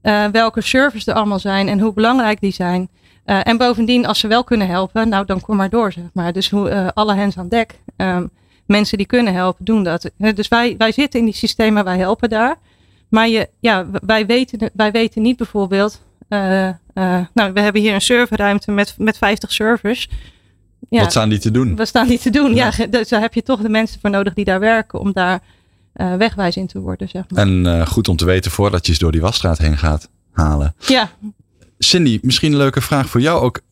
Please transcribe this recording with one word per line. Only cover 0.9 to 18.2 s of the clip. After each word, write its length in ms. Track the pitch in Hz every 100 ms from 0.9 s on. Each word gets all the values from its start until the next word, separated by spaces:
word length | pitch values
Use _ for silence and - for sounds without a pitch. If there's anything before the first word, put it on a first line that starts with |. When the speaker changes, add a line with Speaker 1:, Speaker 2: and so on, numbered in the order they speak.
| 220 208
Speaker 1:
er 80 |
allemaal 240 | 214 208 196
zijn 300 | 202 196 196
en 120 | 202
hoe 120 | 220
belangrijk 480 | 202 226 262 220 208
die 120 | 196
zijn. 360 | - 180 180 185 _ _ _
Eh, 160 | - 196
en 140 | 208 233
bovendien, 500 | 247 220 226 247 226
als 120 | 214
ze 100 | 214
wel 160 | 233
kunnen 220 | 254 233 185
helpen, 420 | 180 190 226 226
nou, 180 | 196 190
dan 140 | 190
kom 160 | - 208
maar 140 | 190
door, 220 | 226 214
zeg 120 | 165 175
maar. 200 | 185 170
Dus 180 | 180 -
hoe, 180 | 202 202
eh, 180 | 202 185
alle 200 | - 214
hens 220 | 196 202 185
aan 100 | 180
dek. 300 | 233 226 - - -
Ehm, 300 | 190 180 175 _ _ _ -
mensen 320 | 208 208 202
die 80 | 196
kunnen 280 | 247 233
helpen, 300 | 180 185 180
doen 180 | 190 220
dat. 260 | 180 170 - _
Eh, 160 | 214
dus 140 | 208 208
wij, 260 | 233 240 185
wij 140 | 220
zitten 260 | 226 285 247
in 40 | 226
die 80 |
systemen, 500 | - 220 - 220 208
wij 140 | 185 180
helpen 300 | 185 226 233
daar. 280 | 214 240 330 _ _ _ _ _
Maar 200 | 220 226
je, 200 | 226 - _
ja, 260 | 233 196 180
w-, 60 | 196 190
wij 200 | 220 202
weten, 440 | 240 262 220 220
wij 160 | - 214
weten 300 | 220 233 -
niet 140 | 220 247
bijvoorbeeld, 640 | 226 208 190 196 208 - _ _ -
eh, 400 | 208 190 190 190
eh, 60 | 175 - - 185 180 180
nou, 180 | 233 202
we 80 | 190
hebben 220 | 208 208
hier 120 | 214
een 60 | 196
serverruimte 720 | - 240